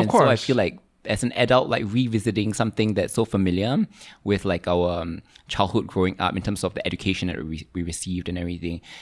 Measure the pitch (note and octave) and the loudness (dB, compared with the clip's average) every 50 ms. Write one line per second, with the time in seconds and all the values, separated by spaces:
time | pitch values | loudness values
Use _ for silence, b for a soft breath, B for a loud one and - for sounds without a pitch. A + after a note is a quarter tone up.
0 | A2 G#2 - A#3 E3+ C3+ B2 A2 - - C3+ A#2+ G2+ E2+ - - - _ _ _ | 2 4 6 6 6 6 4 2 2 2 2 2 2 2 0 -4 -12 _ _ _
1 | - - A2 G2+ - A#2+ - - B2 A#2 B2+ B2+ - - A2+ A2+ A2 G2+ G#2 A#2+ | -4 -2 -2 0 0 -2 0 2 2 4 4 4 4 2 0 -2 -2 0 0 0
2 | C3 A#2+ A2 A2 G2 A2+ G#2 G#2+ G#2 G#2+ G#2 - A#2 A2+ - - A2 A2 G#2 F#2+ | 2 2 0 0 0 0 0 2 0 0 0 0 0 0 0 0 0 2 2 0
3 | F2+ - - - A2+ - - G2+ F#2+ F2+ F2 F2+ G2 A2+ C3 F#3+ G#3+ B B B | 0 0 0 0 0 2 2 2 2 2 2 2 0 2 2 0 0 B B B
4 | B B B B - G2 G2+ F#2+ - G2 F2+ E2+ - F2+ F2 F2 F2 F2 F2 E2+ | B B B B -2 -2 0 0 0 0 -2 -2 0 0 2 2 2 2 0 -2
5 | E2+ E2+ E2 D#2+ b b b b b - - - G2+ F#2 F2+ A#2 F2+ - - G2 | -4 -6 -8 -10 b b b b b -6 -2 0 0 2 2 0 -2 0 0 0
6 | F#2 F#2 F#2 - F2+ F2+ - F#2 F#2 - G2+ F#2 - F#2 - - - - F2+ F2+ | 0 0 0 0 -2 -2 -2 -2 -2 -4 -4 -2 -4 -4 -4 -4 -4 -4 -6 -2
7 | - G2 F#2 - - F2+ F2 - - D#2+ D#2+ D#2+ - - - F2+ E2+ E2+ E2+ - | -2 -2 -2 0 -2 -4 -4 -4 -6 -6 -8 -8 -10 -8 -8 -6 -6 -6 -6 -8
8 | - F#2 F2+ F2+ F2 - F2+ F2+ F2 F2 F2 E2+ E2+ E2+ E2+ E2+ B B B B | -6 -6 -6 -6 -4 -6 -6 -6 -4 -6 -6 -6 -6 -6 -8 -8 B B B B